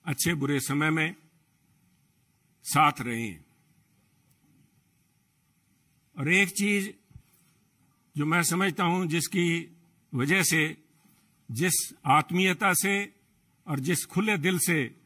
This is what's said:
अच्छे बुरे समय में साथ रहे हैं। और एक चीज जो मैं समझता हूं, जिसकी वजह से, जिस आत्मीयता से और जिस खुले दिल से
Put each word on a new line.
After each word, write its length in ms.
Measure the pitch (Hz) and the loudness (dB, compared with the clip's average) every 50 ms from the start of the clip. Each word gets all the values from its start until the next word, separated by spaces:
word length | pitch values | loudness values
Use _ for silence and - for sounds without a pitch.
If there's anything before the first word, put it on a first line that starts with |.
| _ | _
अच्छे 280 | 170 135 - - 165 170 | -6 -4 -2 -2 -2 0
बुरे 260 | 143 139 135 143 135 | 0 0 0 0 -2
समय 300 | 127 - 135 147 151 156 | -2 -2 -2 0 2 2
में 260 | 160 160 156 165 196 - - _ _ _ _ _ _ _ _ _ _ _ _ _ _ _ _ _ _ _ _ _ _ _ _ _ _ _ _ | 2 0 0 -2 -4 -12 -20 _ _ _ _ _ _ _ _ _ _ _ _ _ _ _ _ _ _ _ _ _ _ _ _ _ _ _ _
साथ 280 | - - 143 151 147 147 - | -2 2 4 4 4 2 0
रहे 260 | 120 123 117 113 117 | -6 -6 -4 -4 -6
हैं। 180 | 104 87 78 - _ _ _ _ _ _ _ _ _ _ _ _ _ _ _ _ _ _ _ _ _ _ _ _ _ _ _ _ _ _ _ _ _ _ _ _ _ _ _ _ _ _ _ _ _ _ _ _ _ _ _ _ _ _ 170 | -6 -8 -12 -18 _ _ _ _ _ _ _ _ _ _ _ _ _ _ _ _ _ _ _ _ _ _ _ _ _ _ _ _ _ _ _ _ _ _ _ _ _ _ _ _ _ _ _ _ _ _ _ _ _ _ _ _ _ _ -6
और 120 | 135 151 | -2 2
एक 180 | 180 196 202 180 | 2 2 2 2
चीज 440 | 196 - 202 208 208 202 190 - - _ _ _ - - _ _ _ _ _ _ _ _ _ _ _ _ _ _ _ _ _ _ _ | 0 -2 0 0 0 0 -2 -6 -12 _ _ _ -20 -20 _ _ _ _ _ _ _ _ _ _ _ _ _ _ _ _ _ _ _
जो 80 | 147 147 | -4 -2
मैं 180 | 156 165 175 165 | 0 2 2 2
समझता 400 | 131 170 180 196 196 147 214 185 | 0 0 0 0 0 0 0 0
हूं, 220 | 170 170 185 185 | 2 2 0 0
जिसकी 720 | 160 156 170 - - - 180 175 170 165 170 165 - - _ _ _ _ _ _ _ - | 0 -2 -2 -2 -2 0 0 0 2 0 -2 -4 -10 -20 _ _ _ _ _ _ _ -4
वजह 300 | 123 131 143 180 190 170 | -2 0 2 2 2 2
से, 340 | - 160 160 151 156 - - _ _ _ _ _ _ _ _ _ _ _ _ _ - | 2 2 2 0 0 -4 -10 _ _ _ _ _ _ _ _ _ _ _ _ _ -10
जिस 420 | 117 113 175 180 - - - - - _ - | -4 -2 0 0 0 -2 -4 -6 -12 _ 0
आत्मीयता 680 | 143 139 151 147 - 170 180 190 190 180 - 214 196 180 | 4 4 4 4 2 0 2 2 2 2 2 0 2 2
से 420 | - - 196 196 202 202 196 _ _ _ _ _ _ _ _ _ _ _ | 2 0 0 0 -2 -4 -6 _ _ _ _ _ _ _ _ _ _ _
और 120 | - 147 139 | -6 -4 -4
जिस 260 | 131 156 175 - - | 0 -2 -2 -2 -4
खुले 320 | - - 180 214 220 208 | -4 -2 -2 0 0 0
दिल 220 | 175 143 185 185 165 | 0 0 0 0 0
से 360 | - 180 170 156 127 113 - - _ | 0 0 0 0 0 -4 -8 -16 _